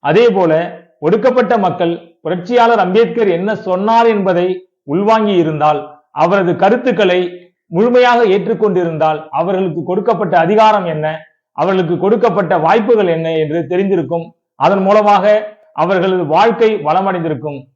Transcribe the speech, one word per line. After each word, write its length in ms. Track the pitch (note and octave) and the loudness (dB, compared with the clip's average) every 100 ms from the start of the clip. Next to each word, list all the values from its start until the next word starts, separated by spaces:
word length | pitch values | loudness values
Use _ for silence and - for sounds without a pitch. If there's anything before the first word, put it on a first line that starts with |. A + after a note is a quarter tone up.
அதே 220 | C#3+ E3+ A#3+ | 2 4 4
போல 220 | G3 F3 D#3 F3 - - _ | 2 0 0 -2 -10 -20 _
ஒடுக்கப்பட்ட 540 | D3+ G#3 C4 B3 G#3+ A3 | -2 2 2 0 0 0
மக்கள் 360 | F#3+ D3+ E3+ E3+ - _ | -2 -2 -4 -4 -10 _
புரட்சியாளர் 600 | D#3 F3+ F3+ A#3+ A#3 A#3 | -8 -6 -2 2 4 2
அம்பேத்கர் 460 | F3+ G3 A#3 A#3 G#3 | 2 2 0 0 0
என்ன 200 | E3+ F#3+ G#3+ | 0 -2 -6
சொன்னார் 520 | F#3+ F3+ G#3 A3+ A#3 | -4 -4 0 2 2
என்பதை 400 | G#3+ F#3+ F3 F3+ F#3 - _ | 2 0 0 0 -4 -10 _
உள்வாங்கி 520 | - D3+ G3+ A3 G#3+ F#3+ | -6 -2 2 2 2 0
இருந்தால், 440 | D#3+ D#3 D3 D3 - - _ | 0 0 0 0 -6 -18 _
அவரது 400 | C#3 E3 G3 F3+ F3 | -2 0 2 0 0
கருத்துக்களை 640 | F#3 A#3+ B3 G#3 G3 F3+ F3+ F3 - _ _ | 2 2 0 0 2 0 -2 -8 -20 _ _
முழுமையாக 480 | E3+ A#3 B3 B3 A#3+ A3+ | -2 2 4 4 4 2
ஏற்றுக்கொண்டிருந்தால் 960 | F#3+ F3 G3+ G#3+ F#3 E3+ D#3+ D#3 D3+ - | 2 0 -2 0 0 -2 -2 -2 -2 -6
அவர்களுக்கு 520 | C#3 E3+ F#3+ F#3+ D#3+ | -4 -2 -2 -2 -4
கொடுக்கப்பட்ட 520 | D3+ F#3 G#3 G#3 G3+ F3 | -4 -4 -2 -2 0 0
அதிகாரம் 480 | E3 G#3+ A3 G#3+ F3 | 2 4 4 2 -2
என்ன, 200 | D#3 D#3 D#3+ - _ _ - | -4 -6 -6 -14 _ _ -6
அவர்களுக்கு 380 | E3+ F#3+ E3+ F3 | -2 0 -2 -2
கொடுக்கப்பட்ட 560 | F#3+ A3 A3+ F#3 F3 F3+ | 0 2 0 0 -2 0
வாய்ப்புகள் 520 | D#3+ G#3+ A3 A#3 F#3+ | 2 0 2 2 2
என்ன 140 | E3 E3 | -2 -2
என்று 260 | D#3+ D#3 D#3+ C#3 | -2 -2 -4 -4
தெரிந்திருக்கும். 580 | F3+ G3 F#3+ C3+ E3+ E3 _ _ _ | -2 0 -2 -2 -6 -8 _ _ _
அதன் 280 | D3 G3 F#3+ | 0 0 2
மூலமாக 400 | G#3+ G#3 G3+ G3 G#3+ G#3+ - _ | 2 4 2 2 0 -2 -18 _
அவர்களது 500 | - E3 F#3+ F#3+ F#3 D#3+ | -6 -2 0 0 -2 0
வாழ்க்கை 440 | D#3+ A3 A3+ A3 G#3+ | 2 2 2 0 0
வளமடைந்திருக்கும். 840 | D3 E3+ F#3+ F3+ E3 D3 D3 C#3+ C3 | -2 -2 -2 -4 -4 -6 -8 -12 -18